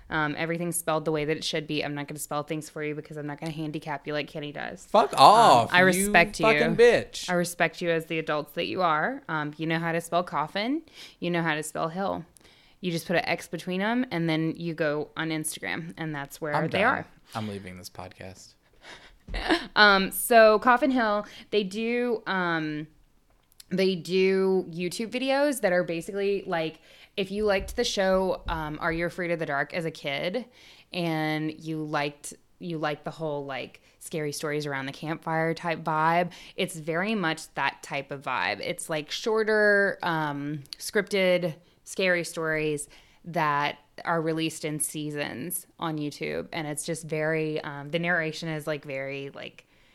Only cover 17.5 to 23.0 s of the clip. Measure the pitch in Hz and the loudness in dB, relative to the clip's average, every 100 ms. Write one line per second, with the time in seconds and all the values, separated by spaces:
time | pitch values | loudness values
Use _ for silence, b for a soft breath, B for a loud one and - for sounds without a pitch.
17.5 | 101 95 92 92 - 92 - 92 92 - | -8 -12 -14 -16 -14 -16 -14 -16 -18 -20
18.5 | _ _ _ - - - - - - - | _ _ _ -20 -20 -20 -20 -10 -4 0
19.5 | 330 254 - 208 196 190 - - 233 220 | 0 0 6 8 8 4 -2 4 8 10
20.5 | 208 233 240 294 254 220 208 202 B B | 8 6 4 4 2 2 0 -4 B B
21.5 | 208 190 202 226 240 247 226 - 190 175 | 0 0 -2 -2 0 0 -2 -2 0 0
22.5 | 165 156 151 156 _ | 0 -2 -4 -8 _